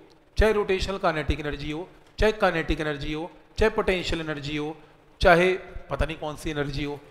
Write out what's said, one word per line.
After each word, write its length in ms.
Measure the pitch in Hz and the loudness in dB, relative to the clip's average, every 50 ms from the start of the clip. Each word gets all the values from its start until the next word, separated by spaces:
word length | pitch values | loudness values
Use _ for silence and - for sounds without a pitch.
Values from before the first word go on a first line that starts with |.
| - - - _ _ _ _ - | -20 -20 -20 _ _ _ _ 4
चाहे 120 | 202 220 | 4 4
रोटेशनल 460 | 214 208 202 175 190 185 - - 190 | 4 2 2 2 0 0 0 -4 -4
काइनेटिक 420 | 190 196 175 160 151 147 - 156 143 | -2 0 0 0 0 -2 -2 -2 -2
एनर्जी 320 | 151 147 143 143 143 147 | -4 -6 -8 -6 -8 -8
हो, 180 | 151 156 170 - - - _ - _ - | -8 -8 -10 -14 -18 -20 _ -14 _ 2
चाहे 120 | 196 214 | 2 2
काइनेटिक 500 | 214 214 202 185 175 165 151 147 156 143 | 4 4 2 2 2 0 0 -2 -2 -2
एनर्जी 320 | 156 151 147 143 139 151 151 | -2 -4 -4 -4 -6 -6 -6
हो, 180 | 156 165 180 - - - _ - - | -6 -8 -10 -14 -18 -20 _ 0 2
चाहे 100 | 214 220 | 2 4
पोटेंशियल 520 | 214 220 202 202 185 180 165 - 175 165 | 4 2 0 2 0 0 0 -2 -4 -4
एनर्जी 360 | 160 156 151 147 135 143 151 | -4 -4 -6 -6 -6 -6 -4
हो, 200 | 147 147 151 160 - - - - _ _ _ _ - | -4 -4 -6 -8 -10 -16 -20 -20 _ _ _ _ 4
चाहे 320 | - 190 175 170 180 185 185 - - - - - - - | 6 8 8 8 6 4 2 0 -4 -10 -14 -14 -10 -6
पता 160 | 139 - - | -4 -2 -2
नहीं 120 | 151 160 | -4 -4
कौन 180 | 156 160 151 147 | -6 -8 -10 -10
सी 140 | - - 170 | -8 -8 -6
एनर्जी 340 | 151 147 143 143 139 139 147 | -4 -2 -2 -2 -4 -4 -6
हो, 160 | 143 147 139 - - | -6 -8 -10 -14 -20